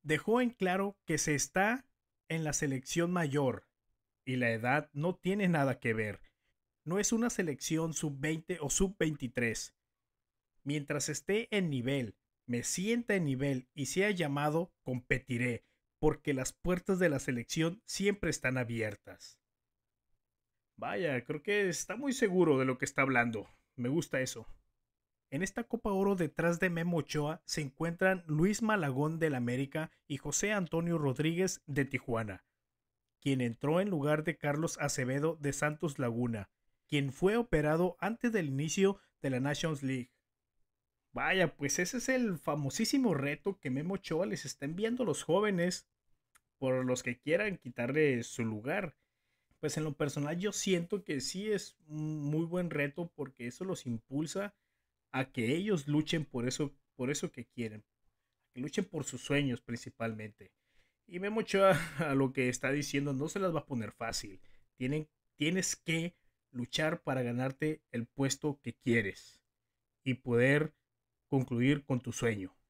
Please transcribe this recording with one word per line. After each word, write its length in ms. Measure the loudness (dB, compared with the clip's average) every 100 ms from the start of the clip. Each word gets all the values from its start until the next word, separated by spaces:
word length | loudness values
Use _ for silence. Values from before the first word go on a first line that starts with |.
Dejó 360 | 0 0 4 2
en 120 | 2
claro 440 | 2 0 2 -2 -6
que 120 | -2 0
se 160 | 2
está 540 | 0 0 2 2 0 _ _ _ _ _
en 140 | -4
la 100 | -2
selección 580 | 0 0 -2 -2 0 2
mayor 560 | 2 2 2 2 0 _ _ _ _ _ _
y 100 | -4
la 160 | 0 2
edad 400 | 2 2 0 0
no 220 | -4 -4
tiene 320 | -2 -2 2 4
nada 320 | 4 2 0
que 160 | 0
ver. 260 | 0 -2 -6 -16 _ _ _ _ _
No 140 | -4 0
es 120 | 2
una 200 | 2 0
selección 640 | 0 -2 -2 -2 0 0
sub-veinte 680 | -2 -4 -2 -4 -4 -6 -6
o 80 | -2
sub-veintitrés. 1040 | 0 0 2 -2 0 -4 0 0 -2 -10 _ _ _ _ _ _ _ _ _
Mientras 460 | -4 -4 -2 -4 -4
esté 380 | -6 0 -2 0
en 220 | 0 0
nivel, 440 | 0 0 0 -2 -8 _ _ -6
me 140 | -4
sienta 520 | -2 -2 0 0 0
en 100 | 0
nivel 420 | 0 0 0 -2 -4
y 140 | -8 -4
sea 220 | 0 0
llamado, 640 | 2 0 0 2 0 -2 _
competiré, 840 | -6 -6 -2 -4 -2 -2 -2 -4 _ _ _ _
porque 340 | 2 2 -2
las 200 | -2 -4
puertas 440 | -6 -2 -2 0 2
de 120 | 4
la 100 | 2
selección 600 | -2 -4 -2 0 0 -2
siempre 440 | -10 0 0 0 -2
están 280 | -2 -2 -2
abiertas. 800 | -2 -2 -4 -6 -16 -20 -20 -20 _ _ _ _ _ _ _ _ _ _ _ _ _ -10
Vaya, 440 | -6 -2 0 -2
creo 180 | -4 -6
que 240 | 0 0 2
está 300 | -2 -6 -4
muy 160 | -2
seguro 440 | 2 2 6 6 6
de 60 |
lo 140 | 2 0
que 80 |
está 160 | -4 0
hablando. 480 | 4 4 2 -2 -8 _ _
Me 140 | -4 0
gusta 320 | 0 0 -2
eso. 260 | -2 -6 -14 -18 _ _ _ _ _ _ _
En 140 | -4
esta 220 | -4 -6
Copa 260 | -6 -4 -2
Oro 240 | 2 2
detrás 460 | 2 0 2 0 2
de 80 | 0
Memo 300 | 0 0 0
Ochoa 420 | 0 -2 -2 -4
se 160 | -6 -4
encuentran 640 | -6 _ -4 2 2 2 0
Luis 340 | 4 4 4
Malagón 580 | 2 2 2 0 0 0
del 160 | 0
América 560 | 0 0 0 -2 -4 -6 _ _
y 80 |
José 380 | -6 -2 -2 0
Antonio 440 | 0 0 0 0 2
Rodríguez 680 | 2 2 0 2 0 -2
de 180 | -4 -2
Tijuana, 640 | 0 -2 -2 -2 -2 -10 _ _ _ _ _ _ _ _
quien 220 | 0 2
entró 400 | 0 -2 0 2
en 80 | 2
lugar 340 | 0 0 0
de 140 | 0 -4
Carlos 400 | -2 0 -2 -2
Acevedo 580 | -4 -2 -2 0 -2
de 160 | -2 -4
Santos 480 | -2 -2 -2 -6 -2
Laguna, 500 | -2 0 -2 -2 -8 _ _ _ _
quien 240 | -2 0
fue 240 | 2 2
operado 600 | 2 2 2 2 2 2 0
antes 320 | -4 0 0
del 160 | 0 0
inicio 540 | -2 0 4 2 2 _ _
de 100 | -2
la 100 | 0
Nations 420 | 0 0 -2 -2
League. 300 | -2 -4 -6 _ _ _ _ _ _ _ _ _ _
Vaya, 420 | -4 2 4 2 2
pues 220 | -2 0
ese 180 | 0 -2
es 120 | 0
el 280 | 2 2 0
famosísimo 800 | -2 0 0 0 2 4 4
reto 440 | 2 0 -2 -4 -4
que 120 | -2
Memo 240 | -2 -2
Ochoa 320 | -4 -2 0 0
les 180 | -2
está 200 | -8 -8
enviando 360 | -6 -2 -2 0
a 40 | 0
los 160 | -2
jóvenes 640 | 2 2 4 2 0 -2 _ _ _ _ _ _ _ _
por 260 | 0 0
los 160 | 0 0
que 160 | -2 -6
quieran 400 | 0 0 0 -4
quitarle 640 | -10 -4 0 4 4 2
su 240 | -2 -4
lugar. 500 | -4 -2 -2 -2 -4 _ _ _ _ _ _ _
Pues 180 | -4 -2
en 60 |
lo 140 | -4 -2
personal 400 | -2 -2 -2 -2
yo 140 | -2
siento 520 | -2 0 0 0 -6
que 160 | -4 -4
sí 320 | -4 -6 -2
es 240 | -2 -4 _ -12
un 360 | -6 -4 -2
muy 220 | -2 0
buen 240 | 0 -2 -2
reto 420 | -2 -2 -4 -10
porque 320 | -8 -10 -8 -10
eso 180 | -8
los 220 | -6 -6 -4
impulsa 680 | -8 _ -6 -4 -6 -8 _ _ _ _ _ _
a 200 | -4 -4
que 240 | -2 0
ellos 320 | 0 2 0 2
luchen 380 | 0 2 -2
por 220 | -2 -2 -2
eso, 280 | -2 -4 -4 _
por 140 | -6 -4
eso 220 | -2 -6
que 140 | -8
quieren, 340 | -14 -6 -6 -8
a 760 | _ _ _ _ _ _ _
que 80 | -8
luchen 240 | -4 -4
por 180 | -4 -6
sus 180 | -6 -10
sueños 400 | 0 2 2 -2
principalmente. 880 | -6 -10 -10 -6 -6 -6 -12 _ -20 _ _ _ _ _ -14
Y 120 | -6
Memo 200 | -4 -2
Ochoa, 400 | 0 6 6 6
<laughs> 180 | 0 -4
a 160 | 0
lo 180 | 2 2
que 180 | 2 0
está 220 | 0 0
diciendo, 420 | 0 0 -2 0
no 140 | -2 -4
se 120 | -2
las 160 | 0
va 60 | 0
a 40 |
poner 260 | -2 -6 -6
fácil. 480 | -6 -6 -6 -8 -16 -20 -20 _
Tienen, 340 | _ -2 -2 -4 _ _
tienes 400 | _ 0 0 -2 -4
que 380 | -2 -2 -2 _ _ _ _
luchar 500 | -8 -4 0 0 -2
para 220 | -2 -2
ganarte 580 | 0 0 -2 -2 -4 -4 _
el 160 | -6
puesto 540 | -6 -2 0 0 -4 -4
que 140 | -10
quieres 640 | -4 2 2 2 -8 -20 -20 _ _ _ _ _ _
y 120 | -4
poder 600 | -4 2 4 6 4 2 _ _ _ _ _ _
concluir 540 | 0 2 2 4 4
con 160 | 2 -2
tu 140 | -2
sueño. 420 | 0 0 0 -6 _